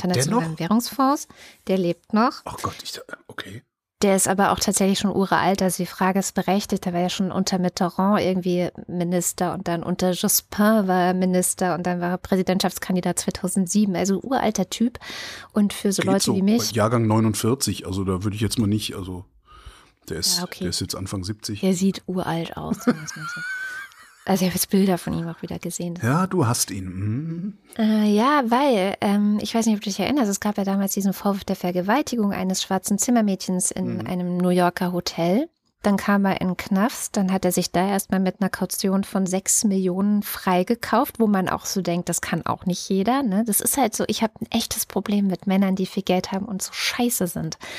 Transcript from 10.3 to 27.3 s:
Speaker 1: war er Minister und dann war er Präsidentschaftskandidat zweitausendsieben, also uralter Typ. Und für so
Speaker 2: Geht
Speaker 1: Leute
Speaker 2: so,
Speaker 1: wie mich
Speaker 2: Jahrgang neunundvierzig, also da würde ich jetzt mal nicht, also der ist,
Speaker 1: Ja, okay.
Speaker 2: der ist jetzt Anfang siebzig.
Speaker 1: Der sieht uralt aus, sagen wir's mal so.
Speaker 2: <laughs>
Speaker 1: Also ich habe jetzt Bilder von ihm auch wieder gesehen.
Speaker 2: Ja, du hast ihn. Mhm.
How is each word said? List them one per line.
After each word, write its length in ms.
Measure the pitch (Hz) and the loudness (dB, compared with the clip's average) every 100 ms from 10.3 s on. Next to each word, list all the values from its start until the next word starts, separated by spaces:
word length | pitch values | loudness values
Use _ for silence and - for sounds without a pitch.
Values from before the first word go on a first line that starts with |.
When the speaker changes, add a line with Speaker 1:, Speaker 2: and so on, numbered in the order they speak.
| - - - 208 220 190 | 0 -2 2 4 6 4
Speaker 1:
war 120 | 180 180 | 2 4
er 80 | |
Minister 600 | 180 185 180 180 - 180 | 2 2 2 0 0 -2
und 120 | 160 175 | 0 -2
dann 140 | 180 | -2
war 100 | 175 | -2
er 80 | 185 | -4
Präsidentschaftskandidat 1000 | - 185 185 185 185 - - 185 180 - | 0 0 2 2 0 -4 -2 0 0 -2
zweitausendsieben, 760 | - - 185 196 180 208 208 175 | -4 -4 -2 -2 2 2 2 2
also 240 | 190 190 | 0 0
uralter 480 | - 269 220 208 180 | 0 0 0 0 -2
Typ. 300 | - 247 - - - - - - | 0 -2 -2 -14 -14 -12 -14 -4
Und 180 | 214 202 | 0 0
für 180 | - 208 | 2 -2
so 120 | 190 | 0
Speaker 2:
Geht 80 | 190 | 2
Speaker 1:
Leute 140 | 196 | 2
Speaker 2:
so, 100 | - | 2
Speaker 1:
wie 80 | 190 | 2
mich 300 | 196 233 - | 2 2 0
Speaker 2:
Jahrgang 340 | 113 110 120 110 | 2 2 4 4
neunundvierzig, 800 | 110 110 107 113 135 - 92 87 | 4 2 2 0 0 0 -4 -4
also 180 | 95 | -4
da 180 | 95 92 | -2 -2
würde 100 | 104 104 | -2 -2
ich 60 | |
jetzt 160 | 104 - | -2 0
mal 80 | 101 | 0
nicht, 280 | 107 - | 0 -2
also 300 | 101 92 90 - _ _ - - - - _ - | -8 -10 -10 -14 _ _ -20 -20 -20 -20 _ -10
der 80 | 80 | -4
ist, 200 | - 170 | -2 -2
Speaker 1:
Ja, 60 | |
okay. 160 | 175 - | -4 -6
Speaker 2:
der 100 | 90 | -4
ist 100 | - | -4
jetzt 160 | 92 - | -4 -6
Anfang 280 | 98 95 | -6 -6
siebzig. 360 | 92 110 123 104 | -6 -8 -8 -2
Speaker 1:
Der 120 | 190 | 0
sieht 300 | 180 190 - | 2 0 0
uralt 540 | - 180 - 165 165 - | -6 -6 -2 -4 -6 -8
aus, 180 | 156 - | -6 0
sagen 160 | - - | 0 0
wir's 160 | 151 - | -4 -10
mal 100 | 1077 | -10
so. 60 | 1077 1077 | -8 -8
Speaker 2:
<laughs> 40 | - - - - - - - - | -8 -8 -10 -14 -18 -20 -14 -2
Speaker 1:
Also 200 | 190 185 | 0 0
ich 40 | |
habe 40 | |
jetzt 160 | 180 - | 0 0
Bilder 260 | 190 190 170 | 2 4 2
von 160 | - | -2
ihm 160 | 170 165 | -6 -6
auch 140 | 160 | -10
wieder 160 | 175 170 | -10 -10
gesehen. 400 | 175 - 180 175 | -8 -8 -8 -4
Speaker 2:
Ja, 240 | - 160 185 | 0 0 2
du 200 | 185 117 | 2 2
hast 240 | 117 - | 0 -2
ihn. 160 | 98 92 | -4 -8
Mhm. 720 | 90 104 120 160 | -4 -2 -2 -4